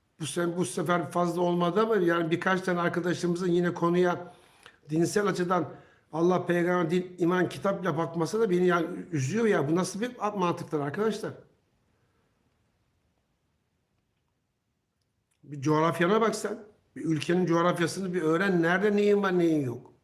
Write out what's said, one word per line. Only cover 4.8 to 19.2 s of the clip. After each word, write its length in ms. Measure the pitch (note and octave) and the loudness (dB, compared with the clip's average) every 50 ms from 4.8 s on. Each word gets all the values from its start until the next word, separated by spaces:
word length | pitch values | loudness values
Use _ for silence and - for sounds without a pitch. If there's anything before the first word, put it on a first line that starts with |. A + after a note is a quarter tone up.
| _ - | _ -4
dinsel 380 | D3+ D#3+ E3+ D#3 - G#3 G3+ G3 | 0 0 0 2 2 0 0 0
açıdan 460 | E3+ E3+ F3+ F3 F#3+ F3+ D#3 B2+ - - - - _ _ _ _ - | 0 0 0 0 0 0 0 -2 -8 -16 -20 -20 _ _ _ _ -4
Allah, 320 | D#3 E3+ F3 F3+ F3 F3 | 0 2 2 2 2 0
peygamber, 460 | F3 F3 F3 E3+ F3 F3+ F3+ F3 D#3 | 0 0 2 2 2 2 2 2 2
din, 240 | E3+ F3+ F3+ - - - | 0 0 -2 -2 -4 -2
iman, 320 | F3+ E3 F3+ F3+ F3 F3 | 0 2 2 2 2 0
kitapla 480 | - - - G3 G3 F3+ F3+ F#3 D3+ D#3+ | -2 -4 -4 -4 -2 -2 -2 -2 -2 -2
bakması 420 | E3 D#3+ E3 E3+ D#3+ D3+ F3+ A3 | -2 -4 -2 -4 -4 -2 0 -2
da 100 | A#3 G#3+ | 0 0
beni 180 | F3+ F3+ F3+ F3+ | 2 2 2 2
yani 380 | F3 F3 D#3+ D#3 F#3 F#3 - - | 2 2 0 -2 -6 -10 -10 -4
üzüyor 340 | E3+ D3 C3 C3 F3 A3 A#3 | -4 -2 -2 0 0 0 2
ya. 240 | A3 G3 E3+ D3 C#3+ | 2 2 2 2 2
Bu 60 | D#3+ | 0
nasıl 260 | F#3 F3+ F3+ - G3 | 0 0 -2 -4 -6
bir 160 | A3 B3 B3 - | -6 -6 -6 -6
mantıktır 640 | F#3+ G#3+ G#3 G#3 F3+ F3 E3 E3+ - - - D3+ | -6 -4 -2 0 -2 -2 -2 -4 -6 -6 -4 -4
arkadaşlar? 540 | C#3+ D3 C#3 G3 G#3+ A3 G3+ G#3 - D#3+ B2 - - _ _ _ _ _ _ _ _ _ _ _ _ _ _ _ _ _ _ _ _ _ _ _ _ _ _ _ _ _ _ _ _ _ _ _ _ _ _ _ _ _ _ _ _ _ _ _ _ _ _ _ _ _ _ _ _ _ _ _ _ _ _ _ _ _ _ _ _ _ _ _ _ _ _ _ _ _ _ _ _ | -4 -4 -4 -2 -2 -2 -2 -4 -6 -10 -10 -12 -20 _ _ _ _ _ _ _ _ _ _ _ _ _ _ _ _ _ _ _ _ _ _ _ _ _ _ _ _ _ _ _ _ _ _ _ _ _ _ _ _ _ _ _ _ _ _ _ _ _ _ _ _ _ _ _ _ _ _ _ _ _ _ _ _ _ _ _ _ _ _ _ _ _ _ _ _ _ _ _ _
Bir 180 | C#3 D3 C#3+ | -16 -12 -4
coğrafyana 600 | B2+ D3+ D3+ D3+ D#3 E3 D3+ - E3+ F3 G#3 A3+ | 0 2 2 4 2 2 2 2 2 2 4 2
bak 140 | A3+ G#3+ - | 2 0 0
sen. 280 | - - G#3 G#3+ A#3+ - - _ _ _ _ _ | -2 -6 -8 -8 -8 -12 -20 _ _ _ _ _
Bir 100 | C3 C#3 | -8 -4
ülkenin 400 | D#3+ D#3+ D3 - - F3 F3+ F3+ | -2 -2 -2 0 0 2 2 2
coğrafyasını 680 | D#3+ E3 E3+ E3+ F3 E3+ - E3+ D3+ - F3+ G3 F#3 F3 | 2 2 2 4 2 2 0 -2 -2 -2 -6 -6 -4 -4
bir 80 | F3+ | -2
öğren. 400 | D#3 D#3 D#3+ E3+ G3 G3+ F#3 E3+ | 0 0 2 2 2 2 2 2
Nerede 340 | E3 E3 F3+ F#3 G3 G#3+ G3+ | 2 2 2 2 2 2 2
neyin 280 | G#3 G#3 G#3 G3+ G3+ | 2 4 4 4 4